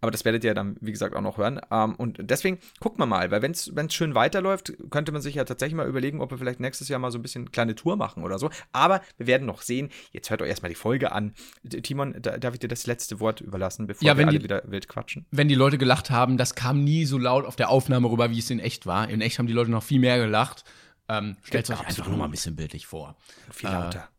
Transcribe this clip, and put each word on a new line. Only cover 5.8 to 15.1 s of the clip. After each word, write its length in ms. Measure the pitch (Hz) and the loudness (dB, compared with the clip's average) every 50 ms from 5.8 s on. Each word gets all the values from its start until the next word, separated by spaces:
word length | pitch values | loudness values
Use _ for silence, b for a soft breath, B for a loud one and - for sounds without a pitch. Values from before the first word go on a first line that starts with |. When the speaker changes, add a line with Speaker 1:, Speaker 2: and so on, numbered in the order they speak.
| 147 - | -2 -2
Speaker 1:
überlegen, 340 | 135 131 127 139 147 156 | -2 -2 -2 -2 -2 -4
ob 100 | - 135 | -6 -6
wir 60 | 135 127 | -6 -6
vielleicht 200 | 127 123 123 - | -4 -6 -4 -4
nächstes 280 | 127 135 135 - 139 131 | -6 -6 -6 -8 -8 -6
Jahr 100 | 143 127 | -4 -4
mal 120 | 127 123 | -4 -4
so 80 | 117 120 | -6 -6
ein 20 | |
bisschen 300 | 117 117 - 127 120 - | -8 -8 -10 -10 -10 -8
kleine 240 | - - 117 117 110 | -2 0 0 0 0
Tour 220 | - - 170 185 208 | 0 0 0 0 0
machen 260 | 131 - - - 82 | -2 -4 -6 -8 -6
oder 140 | 87 95 95 | -4 -4 -2
so. 100 | - 151 B B B B | -2 -4 B B B B
Aber 300 | - 123 139 170 190 190 190 B B _ | 0 4 4 4 4 2 0 B B _
wir 100 | 120 117 | 2 2
werden 180 | 127 131 135 120 | 2 2 2 -2
noch 140 | 90 - | -6 -8
sehen. 280 | - - 120 127 139 151 B B B B | -6 -6 -4 -4 -4 -6 B B B B
Jetzt 180 | B - - - | B -14 -6 -4
hört 100 | 110 107 | -4 -2
euch 80 | 87 67 | -2 -2
erstmal 200 | 90 - - 87 | -4 -4 -4 -8
die 60 | 85 | -8
Folge 360 | - - 107 123 135 139 - | -4 -2 0 0 2 0 0
an. 220 | - 104 104 104 107 B B B B B _ 123 | 0 -2 -4 -4 -6 B B B B B _ -10
T-, 120 | 113 120 | -10 -8
Timon, 340 | 117 - 139 139 139 139 - - | -6 -6 -4 -4 -4 -4 -6 -4
da, 180 | 120 - - - | -4 -4 -4 -2
darf 160 | 120 123 120 | -4 -4 -4
ich 40 | 123 | -4
dir 80 | - 117 | -6 -6
das 200 | 123 117 - - | -6 -6 -4 -4
letzte 320 | 120 - - - 110 98 | -4 -4 -4 -8 -6 -2
Wort 220 | 107 110 110 - | 0 -2 -2 -2
überlassen, 440 | - - 95 95 95 92 - - 113 95 | -8 -10 -6 -4 -4 -4 -4 -6 -8 -8
bevor 180 | 101 - - 147 | -6 2 4 4
Speaker 2:
Ja, 60 | 143 | 6
Speaker 1:
wir 40 | 139 | 6
Speaker 2:
wenn 80 | 147 156 | 6 6
Speaker 1:
alle 100 | 151 151 | 6 4
Speaker 2:
die, 40 | 123 | 2
Speaker 1:
wieder 200 | 98 101 98 - | 0 -4 -4 -4
wild 220 | - 98 98 - - | -4 -6 -6 -6 -6
quatschen? 380 | - - 104 - | -10 -10 -8 -8